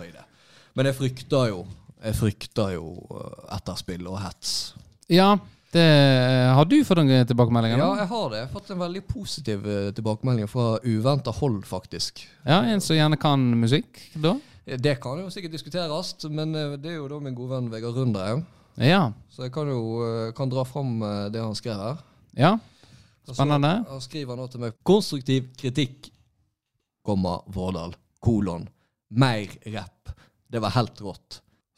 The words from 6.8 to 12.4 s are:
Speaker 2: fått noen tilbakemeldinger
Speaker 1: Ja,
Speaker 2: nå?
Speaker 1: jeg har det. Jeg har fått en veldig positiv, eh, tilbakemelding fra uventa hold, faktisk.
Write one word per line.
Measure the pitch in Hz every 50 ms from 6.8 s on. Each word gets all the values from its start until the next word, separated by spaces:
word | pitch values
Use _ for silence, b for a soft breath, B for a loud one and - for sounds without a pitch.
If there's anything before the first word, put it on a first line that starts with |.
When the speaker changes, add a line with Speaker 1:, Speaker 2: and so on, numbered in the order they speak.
| 262
Speaker 2:
fått | - 190 170
noen | 151 135 131 127 123 117
tilbakemeldinger | 123 120 120 113 120 117 113 113 117 131
Speaker 1:
Ja, | 156 180
Speaker 2:
nå? | 196 208
Speaker 1:
jeg | 208 175
har | - 226 190 131
det. | 107 107
Jeg | 123
har | 135 131
fått | 202 - -
en | 196 175
veldig | 180 175 175 196 190 -
positiv, | - 240 190 - - 160 143 113 107 98 95
eh, | 104 104 101 101 101
tilbakemelding | 98 - 107 110 107 - - 131 127 113 104 101
fra | - 127 120 113 113 110 -
uventa | 123 110 110 110 135 147 135 123 123 -
hold, | - 151 139 113 98 98
faktisk. | - 95 92 - - - 85 - - - - - - _ _